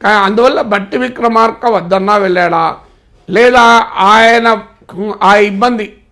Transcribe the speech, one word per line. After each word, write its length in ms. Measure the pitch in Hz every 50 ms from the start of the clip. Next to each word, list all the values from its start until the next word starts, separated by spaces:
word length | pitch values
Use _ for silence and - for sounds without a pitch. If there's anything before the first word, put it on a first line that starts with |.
| -
కా-, 200 | 196 214 208 196
అందువల్ల 360 | 196 214 214 240 262 294 311
బట్టి 380 | 294 226 202 202 196 196 - 247
విక్రమార్క 680 | 254 254 247 - 247 233 226 220 226 226 214 - -
వద్దన్నా 500 | 240 220 190 170 170 190 190 190 196 214
వెళ్ళాడా, 600 | 208 196 190 180 180 175 170 170 165 165 160 - - - _ _ _ _ _ _ _ _ -
లేదా 300 | 185 208 233 247 247 247 233 233 233 233 220 - -
ఆయన 640 | - 190 196 214 220 226 226 233 233 233 233 226 214 202 - _ _ _ - - 180 202 214 202 - 196
ఆ 140 | 185 202
ఇబ్బంది, 600 | 208 208 208 196 196 233 247 247 220 208 196 - _ _ _